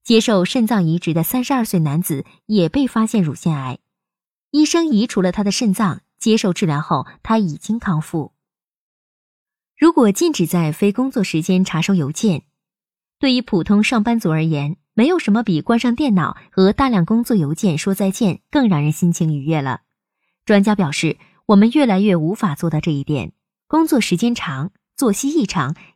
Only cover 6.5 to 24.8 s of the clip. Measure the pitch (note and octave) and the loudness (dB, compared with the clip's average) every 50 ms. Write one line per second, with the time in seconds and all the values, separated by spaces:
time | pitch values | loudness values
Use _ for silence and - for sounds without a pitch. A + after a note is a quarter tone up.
6.5 | E3+ - G3+ D#3+ C#3+ D3 D#3 - E3 C3 - - - _ - - A3+ A3 G3+ D#3+ | -2 0 -2 -2 -2 -2 -2 -2 -4 -4 -4 -8 -16 _ -4 -2 0 0 0 -2
7.5 | D3 - - - A3 A#3+ - G3+ D#3 D#3 - - - D#3+ B2+ - _ _ _ _ | -4 -6 -6 -6 -6 -4 -2 -2 -2 -4 -4 -4 -6 -6 -6 -8 _ _ _ _
8.5 | _ _ _ _ _ _ _ _ _ _ _ _ _ _ _ _ _ _ _ _ | _ _ _ _ _ _ _ _ _ _ _ _ _ _ _ _ _ _ _ _
9.5 | _ _ _ _ _ - D4 C#4 - D4+ A#3 G3+ G3 - F4 E4+ - - E3+ D#3 | _ _ _ _ _ 2 2 4 4 4 2 2 2 0 0 -2 0 0 -2 0
10.5 | F#3+ F3 E3 D3+ D#3 - G#3 G#3 G3+ B3 C4 C4+ - A#3+ F#3+ - - D#3 E3+ - | 0 0 0 0 -2 0 -2 -2 0 0 -2 -2 -2 -2 -4 -2 -2 -4 0 0
11.5 | F#3 F3+ F#3+ - - D#3+ - - G3 F3 C3+ C#3+ D#3 - A3+ G#3 D#3+ B2+ - _ | 0 0 0 0 -2 -4 -2 0 0 0 0 -2 -4 -2 0 0 0 -2 -6 _
12.5 | _ _ _ _ _ _ _ _ _ _ _ _ _ - C#4+ C4 B3 B3 A#3+ - | _ _ _ _ _ _ _ _ _ _ _ _ _ -2 0 0 0 0 -2 -2
13.5 | A3+ E3+ D#3+ - G3+ G#3 A3 - B3+ A3 G#3 A#3 A#3 A3+ - E3 D#3 D#3 D#3+ D#3+ | -2 -2 2 2 2 2 2 2 0 0 0 0 0 0 0 0 0 0 0 0
14.5 | D#3 C#3+ C#3+ D3 F3+ _ _ _ - G#3+ A#3+ E4 F#4 E4 - G#3 G3+ A#3+ A3 G3+ | -2 -2 -4 -6 -8 _ _ _ 0 2 2 2 2 0 0 0 0 0 0 0
15.5 | E3 D3 - - A#3 A#3 - A#3+ A#3 D#4 D4+ B3+ G3 F3+ D3 - - - - _ | -2 -2 0 0 0 0 0 -2 -2 0 0 0 2 0 0 -2 -6 -10 -14 _
16.5 | - F#3+ F#3+ G3 G#3 - C4+ C4 A3+ F3+ E3 - A3 A#3 A#3 - A#3 F#3+ D3 C#3 | 0 2 4 4 4 2 0 0 2 0 0 2 0 0 0 0 0 0 0 0
17.5 | E3+ - A3 F3+ D3 D3+ - G3 F#3+ - G3 F#3+ F#3+ - A#3 F3+ - - _ - | -2 -2 -2 -2 -2 -2 -2 -4 -2 -2 -2 -2 -2 0 -2 -2 -2 -4 _ -4
18.5 | - D4 B3+ G#3 E3+ C#3+ D3 D3+ D#3 - F3+ E3+ E3+ - E3 D#3+ D3+ C#3 C3+ D#3 | -2 0 2 2 2 2 0 -2 -2 0 0 0 0 0 -2 -2 -2 -4 -2 -2
19.5 | D#3+ D3+ C3+ C3 A2+ - _ _ _ _ _ _ _ _ _ _ _ _ - - | -2 -2 -2 -4 -6 -8 _ _ _ _ _ _ _ _ _ _ _ _ 0 2
20.5 | G#3 G3+ G3+ A3 G#3 G3+ F3+ C#3 D3 - E3+ D3+ - _ _ _ _ _ _ - | 4 4 4 2 2 0 0 -2 -2 -2 -2 -2 -4 _ _ _ _ _ _ 4
21.5 | G#3 G3 G#3+ A#3+ A#3+ D4+ C#4 A3+ F#3 F#3+ G#3 G#3 F3+ E3 D3+ E3 G#3+ - A3+ E3 | 4 6 6 4 4 2 2 2 2 2 2 2 2 2 0 -2 -2 -2 -4 -4
22.5 | C#3+ - F3 E3 D#3 D3+ - E3+ D3 C#3 C3+ - D3 B2 D#2+ - - _ _ _ | -4 -2 -4 -2 -2 -2 -2 -2 -4 -4 -4 -4 -4 -6 -6 -10 -14 _ _ _
23.5 | _ _ _ - D4+ D#4+ D#4+ - D#4 A3+ - - F3+ E3+ A#3 A#3+ A#3+ - - E3 | _ _ _ -2 0 0 2 2 2 0 0 0 0 0 0 -2 -2 -4 -6 -8
24.5 | C3+ C3 D#3+ G3+ _ _ | -8 -8 -8 -10 _ _